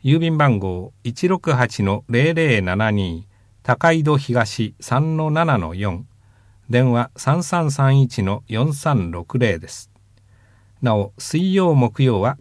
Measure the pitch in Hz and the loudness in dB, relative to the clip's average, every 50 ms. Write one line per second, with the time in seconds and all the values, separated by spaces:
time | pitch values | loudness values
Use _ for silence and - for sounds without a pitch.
0 | - 135 143 165 165 165 160 151 147 139 117 101 95 95 90 90 90 - - _ | 2 2 2 2 2 0 2 2 2 2 2 2 -2 -4 -6 -6 -8 -12 -18 _
1 | _ 123 120 - - 180 190 180 - 165 143 123 123 117 - - 104 98 98 104 | _ -10 -8 -2 0 0 0 0 0 -2 0 2 0 0 0 -2 0 0 0 -2
2 | - - 117 117 135 160 170 165 165 151 120 104 92 90 90 101 110 110 104 104 | -4 -2 0 2 2 2 2 2 2 2 2 2 2 0 0 0 0 0 0 0
3 | 98 90 82 82 95 _ _ _ _ _ _ _ _ - 123 - - 170 165 165 | -2 -4 -6 -8 -12 _ _ _ _ _ _ _ _ -2 0 2 4 2 2 2
4 | 151 151 151 139 139 - 120 120 113 104 - - 113 104 - _ - - 127 131 | 2 2 2 0 0 0 0 0 0 0 -2 -4 -4 -6 -6 _ -6 -2 -2 0
5 | 147 160 160 156 156 156 151 156 170 165 139 110 85 80 85 92 104 101 87 87 | 0 0 -2 -2 -2 0 0 0 2 2 0 0 -2 -4 -6 -4 -4 -4 -4 -6
6 | - - _ _ _ _ _ _ _ _ _ _ _ - 117 123 131 127 120 120 | -10 -14 _ _ _ _ _ _ _ _ _ _ _ -2 0 2 2 2 2 0
7 | 120 - _ - - 131 143 175 170 - - 175 165 151 139 - 135 135 135 135 | -2 -4 _ -6 -2 0 0 0 0 -2 -2 -2 0 -2 0 0 2 2 4 4
8 | 135 123 - - 101 95 101 - - _ 107 110 127 156 147 139 - 160 143 117 | 2 2 0 -2 -2 -2 -2 -4 -6 _ -4 -2 -2 -2 -4 -4 -2 0 0 0
9 | 90 85 82 87 85 _ - 131 120 113 92 82 78 - - - - _ _ _ | -2 -4 -6 -8 -10 _ -2 0 0 0 0 -4 -6 -14 -18 -20 -20 _ _ _
10 | _ _ _ _ _ _ _ _ _ _ _ _ _ _ _ _ - 123 110 104 | _ _ _ _ _ _ _ _ _ _ _ _ _ _ _ _ -2 0 0 0
11 | 101 - - - - - - 156 180 190 185 196 185 175 156 139 123 113 - - | -2 -4 -8 -16 -12 -4 -2 -2 0 2 2 2 2 4 4 4 2 2 2 2
12 | 135 131 117 98 98 120 139 - | 2 2 2 2 0 -2 -2 -4